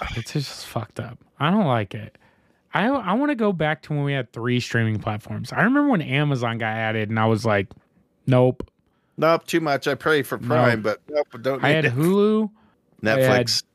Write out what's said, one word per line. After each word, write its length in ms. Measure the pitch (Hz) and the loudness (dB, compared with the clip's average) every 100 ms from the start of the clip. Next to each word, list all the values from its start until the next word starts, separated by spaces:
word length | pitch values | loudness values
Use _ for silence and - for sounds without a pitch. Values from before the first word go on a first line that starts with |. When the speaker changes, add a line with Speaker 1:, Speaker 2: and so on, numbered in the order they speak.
| - 117 | -10 -8
Speaker 1:
It's 160 | - | -8
just 320 | 151 135 - - | -6 -8 -12 -10
fucked 340 | 117 113 - | -10 -8 -10
up. 180 | 117 120 _ - | -12 -14 _ -4
I 100 | 143 | 0
don't 160 | 208 165 | 2 2
like 280 | 120 101 107 | 0 -2 -8
it. 220 | 98 - _ _ _ _ _ | -14 -20 _ _ _ _ _
I, 140 | 151 214 | -2 0
I 260 | 277 185 | -2 -2
wanna 220 | 214 294 254 | 0 0 0
go 180 | 214 | -2
back 280 | 175 156 151 | 0 -2 -2
to 100 | - | -4
when 100 | 147 | -4
we 80 | 143 | -2
had 200 | 139 123 | -4 -6
three 260 | - 120 123 | -6 -2 0
streaming 400 | - 120 113 107 | 0 0 0 -2
platforms. 540 | 113 107 - 107 113 | -4 -8 -8 -10 -4
I 80 | - | 0
remember 240 | 196 277 294 | 2 2 2
when 120 | 214 | 0
Amazon 560 | 127 135 147 135 117 113 | 0 0 0 0 -2 -2
got 180 | 113 110 | -4 -2
added, 340 | 110 110 107 | -2 -2 0
and 80 | 110 | 2
I 60 | 110 | 2
was 200 | 110 110 | 2 2
like, 220 | 101 95 - _ _ _ _ - | 0 0 -10 _ _ _ _ 2
"Nope." 420 | 123 127 - - _ _ _ _ - | 4 4 2 -8 _ _ _ _ 0
Speaker 2:
Nope, 280 | 151 165 - | 2 2 0
too 140 | 170 | -2
much. 280 | 156 139 147 | 0 0 -2
I 80 | 131 | -2
pray 280 | 156 156 | 0 0
for 140 | 131 117 | 0 -6
Speaker 1:
No. 80 | 120 | 0
Speaker 2:
Prime, 340 | 151 123 117 | 2 4 2
but 180 | 104 101 - | -2 -4 -4
nope, 180 | 147 147 123 | -4 -4 -4
don't 220 | 123 135 | -4 0
Speaker 1:
I 40 | 139 | 2
Speaker 2:
need 60 | 156 | 2
Speaker 1:
had 100 | 147 | 2
Speaker 2:
it. 80 | |
Speaker 1:
Hulu, 560 | 120 165 196 208 214 214 - _ _ _ _ 107 | 0 2 2 2 2 -2 -8 _ _ _ _ 0
I 40 | |
had 100 | 113 131 127 120 | 2 4 2 0
Speaker 2:
Netflix. 160 | - - | -4 -4